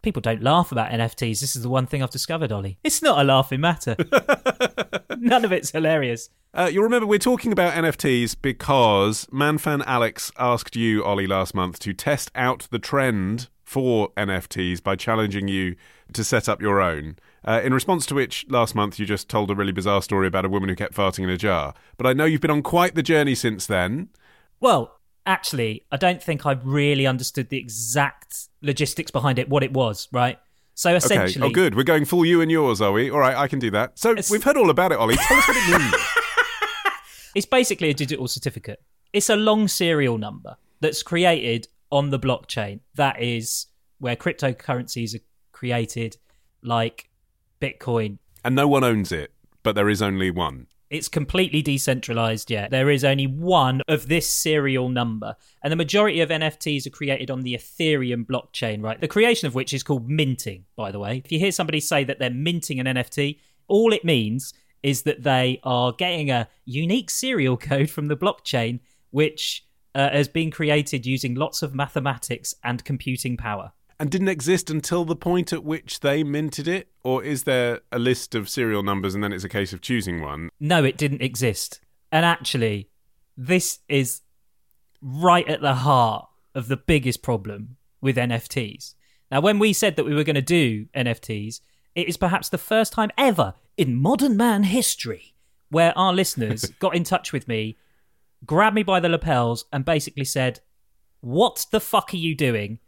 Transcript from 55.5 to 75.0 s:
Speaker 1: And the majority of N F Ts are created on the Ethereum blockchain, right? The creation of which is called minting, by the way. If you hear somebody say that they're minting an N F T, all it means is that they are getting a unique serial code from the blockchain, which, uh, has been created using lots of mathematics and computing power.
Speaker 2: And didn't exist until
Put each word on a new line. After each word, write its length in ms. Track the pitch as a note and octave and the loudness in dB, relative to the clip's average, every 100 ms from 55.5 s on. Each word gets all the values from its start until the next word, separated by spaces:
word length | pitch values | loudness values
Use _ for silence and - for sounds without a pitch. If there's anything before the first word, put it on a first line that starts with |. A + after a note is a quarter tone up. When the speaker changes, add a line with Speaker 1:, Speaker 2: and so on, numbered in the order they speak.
| _ | _
Speaker 1:
And 100 | D3 | -4
the 40 | E3 | -2
majority 440 | D#3+ G3 G#3+ E3 | 2 4 4 4
of 100 | D#3+ | 0
N 120 | D#3+ | 0
F 160 | D#3 - | -2 -4
Ts 280 | - D3 C#3 | -2 -2 -4
are 40 | |
created 400 | - C#3+ C3+ B2+ | -8 -4 -4 -4
on 100 | C3 | -6
the 140 | B2+ | -4
Ethereum 720 | A#2+ - - D#3+ D3+ B2+ A#2+ A2+ | -6 -10 -2 0 2 0 -2 -2
blockchain, 560 | B2+ - - A#2 G#2+ | -4 -6 -6 -4 -4
right? 180 | G#2+ - | -6 -4
The 80 | D#3+ | -2
creation 380 | - A3+ A3+ D#3+ | 2 4 4 0
of 80 | |
which 180 | A#2+ C3 | -4 -4
is 100 | C3+ | -6
called 240 | - C#3 A#2 | -2 -4 -2
minting, 600 | D#3 C#3+ B2+ - F#2 F2+ - | 0 0 -2 -6 -12 -16 -10
by 140 | G#2+ | -8
the 60 | G2+ | -6
way. 240 | G2+ B2+ | -6 -6
If 80 | C3 | -4
you 60 | D#3+ | -2
hear 120 | F#3+ | 0
somebody 300 | - E3+ D3+ | 0 -2 -2
say 240 | - D#3 | 0 0
that 140 | C3+ - | 0 -2
they're 100 | B2+ | -4
minting 500 | B2 D#3 F3 - C3 | -2 -2 -4 -4 -4
an 80 | B2+ | -2
N 120 | B2+ | -2
F 100 | B2 | -4
T, 320 | - C#3+ D3 _ _ _ | -2 -4 -4 _ _ _
all 260 | G3+ A3+ | 4 4
it 100 | G#3+ | 2
means 480 | E3 C#3 G#2+ A#2+ - - _ _ | 2 2 2 -2 -6 -16 _ _
is 200 | C#3 C3+ | -2 -2
that 200 | - C#3+ | -2 -2
they 380 | B2+ C3 B2+ B2+ | 2 2 2 -2
are 300 | - B2 B2 | -2 0 0
getting 360 | A#2 F3+ F3 D3 | 0 -4 -2 -2
a 200 | B2+ A2+ _ | -2 -2 _
unique 440 | - B2+ E3 A3+ F#3 | -10 -4 0 0 -2
serial 480 | - C4 B3 C3 B2 | -6 -4 0 0 0
code 320 | - C#3 D3+ | 0 0 0
from 200 | - D3 | -2 -4
the 80 | D3 | 0
blockchain, 640 | F#3+ G#3 - B2+ C3 B2 _ _ _ | 0 -2 -4 -2 -2 -4 _ _ _
which, 540 | C3+ D3+ D#3 - - _ _ _ | 0 0 0 -8 -8 _ _ _
uh, 160 | C#3 C#3 | 0 2
has 160 | C#3+ C#3+ | 2 0
been 240 | E3 E3 | 0 -4
created 560 | - D#3 D3+ C#3+ C#3 A#2 | -2 0 2 0 -4 -2
using 300 | C3 C3 B2 | -2 -2 -2
lots 260 | D3+ - | -4 -4
of 100 | D3 | -6
mathematics 800 | C3+ C#3 - C3 A#2+ - A#2+ - - | -4 -4 -2 -4 -4 -6 -8 -8 -8
and 200 | A#2+ A#2+ | -6 -6
computing 520 | - C3 C3+ B2+ C3 B2 | -4 -6 -4 -6 -4 -6
power. 340 | A2+ G#2 G2 _ _ _ | -6 -6 -10 _ _ _
Speaker 2:
And 100 | D3+ | -4
didn't 160 | F#3 F#3+ | 0 0
exist 440 | F3 C3+ F3+ - | -2 0 0 0
until 340 | D#3 - F3 | -6 -2 -2